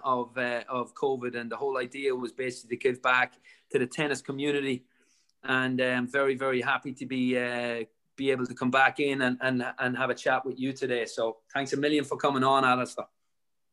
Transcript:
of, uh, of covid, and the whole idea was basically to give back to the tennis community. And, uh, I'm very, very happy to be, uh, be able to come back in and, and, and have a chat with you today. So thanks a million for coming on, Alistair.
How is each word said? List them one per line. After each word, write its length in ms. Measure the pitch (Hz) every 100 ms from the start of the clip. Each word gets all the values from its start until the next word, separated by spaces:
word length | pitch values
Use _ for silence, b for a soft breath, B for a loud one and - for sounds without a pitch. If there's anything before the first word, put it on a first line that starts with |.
of, 340 | 135 123 117 123
uh, 240 | 123 120 110
of 240 | 127 113
covid, 440 | - 143 131 123 120
and 140 | 117
the 40 | 113
whole 200 | 139 131
idea 380 | 123 135 139
was 180 | 127 120
basically 460 | - 127 123 - 120
to 40 |
give 200 | 131 123
back 320 | 127 127 123 - b b b
to 80 | 131
the 80 | 120
tennis 360 | - 147 131
community. 640 | - 139 147 143 135 123 - _ _ _ _ _
And, 380 | 131 131 127 127
uh, 20 |
I'm 240 | 127 127 123
very, 260 | 139 139
very 280 | 131 135 123
happy 300 | 123 127 139
to 100 | 127
be, 340 | 127 131 127 123
uh, 460 | 123 120 120 117 110 _ _ -
be 140 | 135
able 160 | 131 123
to 80 |
come 160 | 123 127
back 300 | 131 131 127
in 200 | 143 139
and, 160 | 127 127
and, 200 | 131 127 123 -
and 160 | 127 123
have 100 | 127
a 60 |
chat 320 | 117 147 220 135
with 120 | 123
you 140 | 131
today. 320 | 131 127 120
So 320 | 110 - 113 - _
thanks 220 | 139 135
a 20 | 139
million 260 | 147 151
for 140 | 135 135
coming 260 | 147 135
on, 220 | 131 135
Alistair. 400 | 127 127 120 - - _ _ _ _ _ _